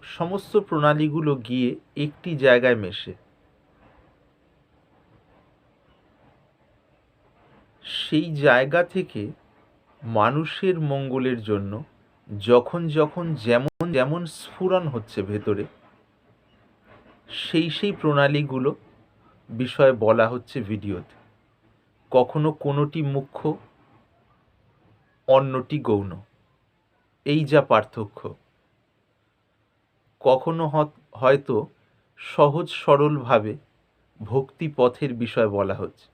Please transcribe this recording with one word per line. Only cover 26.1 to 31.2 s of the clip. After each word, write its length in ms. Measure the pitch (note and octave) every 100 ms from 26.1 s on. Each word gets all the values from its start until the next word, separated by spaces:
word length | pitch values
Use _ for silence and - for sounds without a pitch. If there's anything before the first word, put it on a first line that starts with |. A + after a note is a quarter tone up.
| E2+ - _ _ _ _ _ _ _ _ _ -
এই 160 | D3+
যা 160 | C#3+ D3
পার্থক্য। 580 | - A2+ G#2 - G#2 - - - _ _ _ _ _ _ _ _ _ _ _ _ _ _ _ _ _ _
কখনো 440 | C3 C3 E3+ E3 D#3+
হত-, 320 | D3+ D3+ _ _
হয়তো 420 | -